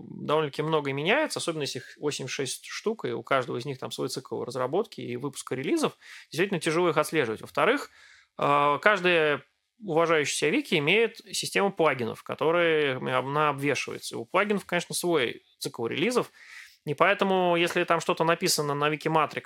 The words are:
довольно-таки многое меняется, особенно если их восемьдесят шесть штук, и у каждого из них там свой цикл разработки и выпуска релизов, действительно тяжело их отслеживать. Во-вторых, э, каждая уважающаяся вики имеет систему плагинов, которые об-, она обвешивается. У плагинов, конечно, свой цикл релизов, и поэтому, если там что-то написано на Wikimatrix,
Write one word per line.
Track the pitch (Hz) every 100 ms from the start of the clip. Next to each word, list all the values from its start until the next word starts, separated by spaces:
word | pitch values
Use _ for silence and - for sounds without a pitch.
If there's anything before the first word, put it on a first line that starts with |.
| 143
довольно-таки | - 139 151 151 135
многое | 151 160 139
меняется, | 135 156 262 311 -
особенно | - 160
если | 135 127
их | - -
восемьдесят | 147 139 135
шесть | - 135 - -
штук, | - - 226
и | 127
у | 117
каждого | 117 139 135 127
из | 131
них | 123
там | 123
свой | - 139
цикл | 139 - 117
разработки | 117 127 127 160 233 -
и | 127 120
выпуска | 139 - -
релизов, | 127 147 320 226 - - - -
действительно | 139 196 185
тяжело | 165 156 180
их | 151
отслеживать. | 151 160 117 107
Во-вторых, | - - 160 277 - _ - - _ -
э, | 143 143 143 139
каждая | 208 202 180 170 151 143 - _ _ _
уважающаяся | 208 156 165 160 139 - 147
вики | 226 285 175
имеет | 147 202 226 220 -
систему | 170 151 180 196
плагинов, | 190 156 131 113 110
которые | - 123 143 170 170 156 143 127
об-, | 139 127 127
она | 143 151
обвешивается. | 139 143 127 - - - 120
У |
плагинов, | 117 180 208 202 -
конечно, | 175 -
свой | 165 180 165 117 - _ -
цикл | 151 - 117
релизов, | 120 202 247 156 - - - - _ -
и |
поэтому, | 143 175 196 202 190 180 170
если | 170 180
там | 170 170
что-то | - 175
написано | 165 170 180 - 147
на | 143 147
Wikimatrix, | 151 160 160 147 -